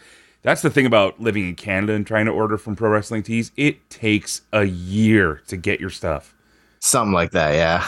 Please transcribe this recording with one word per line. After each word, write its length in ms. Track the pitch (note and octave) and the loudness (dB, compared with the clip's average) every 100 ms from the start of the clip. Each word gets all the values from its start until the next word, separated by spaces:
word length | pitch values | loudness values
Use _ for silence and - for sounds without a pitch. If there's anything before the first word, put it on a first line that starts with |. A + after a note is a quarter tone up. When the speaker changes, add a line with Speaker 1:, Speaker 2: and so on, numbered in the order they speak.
| - - _ _ | -20 -20 _ _
Speaker 1:
That's 180 | A#2+ D#3 | -2 0
the 80 | D#3 | 2
thing 160 | C#3 B2+ | 2 4
about 340 | A2+ G2 - | 4 2 0
living 280 | A2+ G#2 F#2 | -2 -2 -4
in 80 | E2+ | -6
Canada 380 | G#2+ F#2+ G#2 | -4 -2 -2
and 120 | G#2+ G2+ | -2 -2
trying 200 | A2 G#2+ | 0 0
to 60 | |
order 260 | F#2+ G#2+ G#2+ | 0 -2 -2
from 180 | - G2+ | -6 -2
Pro 140 | A2 | 0
Wrestling 340 | G#2+ G#2 A2 | 0 -2 -8
Tees. 280 | G2+ A2+ A2+ - | -4 -4 -4 -2
It 320 | D3 D3 _ | -2 -2 _
takes 520 | - A2 G#2+ - - _ | -6 0 0 -2 -12 _
a 120 | G#2+ G2+ | 0 0
year 760 | F2 F2+ G2+ A2 A2 F2 D2 - | -4 -4 2 4 4 2 -2 -10
to 100 | F#2+ | -8
get 220 | F2+ G2 | -4 -4
your 100 | F#2+ | -6
stuff. 460 | - F2+ D2 - _ _ _ _ _ | -6 -6 -6 -8 _ _ _ _ _
Speaker 2:
Something 340 | - B2+ G#2+ | 0 0 2
like 180 | F2+ E2 | 2 2
that, 220 | F2+ D2+ D2+ | 2 2 2
yeah. 280 | E2 E2+ | 2 0